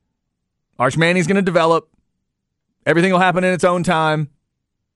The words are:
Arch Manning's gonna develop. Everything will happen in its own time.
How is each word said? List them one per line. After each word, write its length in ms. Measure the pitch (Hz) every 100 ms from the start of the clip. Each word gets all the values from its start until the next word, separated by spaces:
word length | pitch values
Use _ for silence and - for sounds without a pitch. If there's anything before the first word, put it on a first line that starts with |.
| _ _ _ _ _ _ _ -
Arch 180 | 123 143
Manning's 300 | 165 180 160
gonna 140 | 196
develop. 460 | 190 175 165 165 - _ _ _ _ _ _ _ _ _ -
Everything 240 | 160 185
will 80 | 180
happen 240 | 185 175
in 100 | 185
its 100 | 180
own 200 | 185 180
time. 460 | 185 165 156 156 151 _ _ _ _ _ _